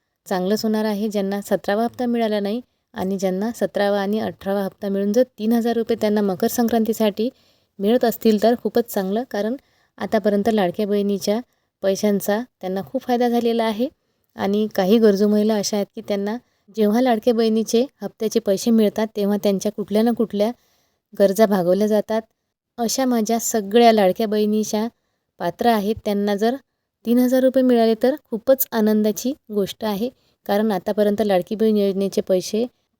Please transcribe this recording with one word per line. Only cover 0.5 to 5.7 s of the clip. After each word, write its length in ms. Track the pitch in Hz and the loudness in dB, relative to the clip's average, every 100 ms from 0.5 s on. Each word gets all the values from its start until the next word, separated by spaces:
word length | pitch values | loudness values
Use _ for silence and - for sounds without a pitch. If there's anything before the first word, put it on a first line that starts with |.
| 214 | -2
होणार 220 | 226 214 214 | -2 -2 -2
आहे. 220 | 202 220 | -4 -4
ज्यांना 340 | 202 196 202 | -4 -4 -6
सतरावा 420 | 202 190 - 202 | -4 -4 -2 -2
हप्ता 220 | 233 - 247 | -2 -4 -4
मिळाला 340 | 233 220 214 | -2 0 -2
नाही 220 | 202 233 - _ _ | -2 -6 -10 _ _
आणि 240 | - 185 196 | -8 -4 -2
ज्यांना 340 | 190 185 214 | -2 -2 -4
सतरावा 480 | 240 196 - 202 202 | -4 -4 0 0 0
आणि 180 | 196 214 | 0 -2
अठरावा 440 | 214 165 196 202 | -4 -8 -6 -4
हप्ता 260 | 190 - 202 | -4 -6 -6
मिळून 220 | 196 202 | -2 0
जर 100 | 214 254 | 2 0
तीन 220 | - 220 | -2 -2
हजार 220 | 233 233 | 0 0